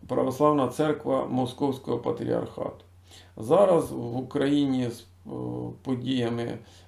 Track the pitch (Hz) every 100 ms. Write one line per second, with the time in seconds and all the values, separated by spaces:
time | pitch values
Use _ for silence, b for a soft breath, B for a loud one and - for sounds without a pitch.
0 | - 127 131 123 147 147 127 - 156 147
1 | 135 135 - 127 127 - 139 - - 120
2 | 120 - 120 117 - - - - - -
3 | B B B - 110 175 196 165 135 131
4 | 120 120 127 143 139 143 143 127 120 -
5 | - - - 127 123 123 123 120 - 123
6 | 123 131 117 120 117 113 - B